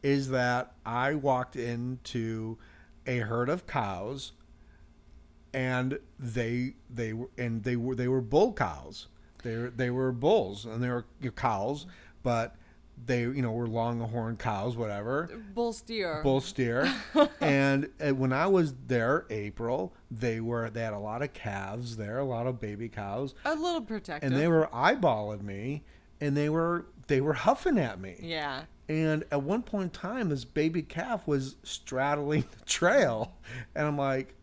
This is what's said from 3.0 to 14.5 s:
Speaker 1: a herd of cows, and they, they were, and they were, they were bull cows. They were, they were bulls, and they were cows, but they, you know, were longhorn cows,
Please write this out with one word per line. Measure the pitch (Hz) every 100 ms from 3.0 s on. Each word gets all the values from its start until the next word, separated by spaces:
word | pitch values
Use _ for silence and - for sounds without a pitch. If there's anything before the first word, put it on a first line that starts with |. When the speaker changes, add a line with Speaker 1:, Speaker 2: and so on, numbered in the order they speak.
| -
Speaker 1:
a | 123
herd | 110 117 123
of | 180 -
cows, | 143 104 92 104 139 - - - - - - - - - - - - -
and | 131 127 127 127 143 - -
they, | 123 113 117 120 127 - -
they | 120 113
were, | 110 123 -
and | 120 113
they | 110 123
were, | 120
they | 123 123
were | 131
bull | 113 143 226
cows. | 202 101 71 69 - - - - -
They | 123 113
were, | 123
they | 120 123
were | 123 131
bulls, | 123 139 220 98 101 113
and | 113
they | 123
were | 123 117 - 131
cows, | - 127 104 107 147 180 - - -
but | 127 117 120 - - - - - 120
they, | 123
you | 120 139
know, | 120
were | 113 120
longhorn | 113 117 117 117 117 113 110
cows, | 120